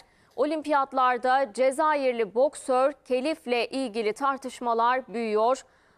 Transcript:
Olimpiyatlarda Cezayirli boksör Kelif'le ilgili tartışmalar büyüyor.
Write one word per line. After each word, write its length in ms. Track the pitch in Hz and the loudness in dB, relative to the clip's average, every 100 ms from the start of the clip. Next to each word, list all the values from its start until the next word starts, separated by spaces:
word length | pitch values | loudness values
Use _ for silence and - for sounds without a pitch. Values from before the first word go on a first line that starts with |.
| - _ _ - | -10 _ _ -4
Olimpiyatlarda 1160 | 294 311 294 285 269 262 254 247 254 262 254 | -2 -2 0 0 0 2 2 2 2 2 0
Cezayirli 840 | 214 262 262 311 294 262 233 208 | 0 0 2 0 2 0 0 -2
boksör 580 | 214 294 - - 254 269 | 2 0 0 -2 2 2
Kelif'le 760 | 277 - 254 277 311 240 240 - | -2 -4 -2 -2 -4 -2 -2 -2
ilgili 420 | 262 254 220 208 | -4 -4 -2 -4
tartışmalar 1000 | 208 269 262 262 - 240 226 233 254 247 | -2 -2 -2 -8 -6 -2 0 2 0 -4
büyüyor. 480 | 233 226 214 226 262 - _ _ | -6 -2 2 2 0 -6 _ _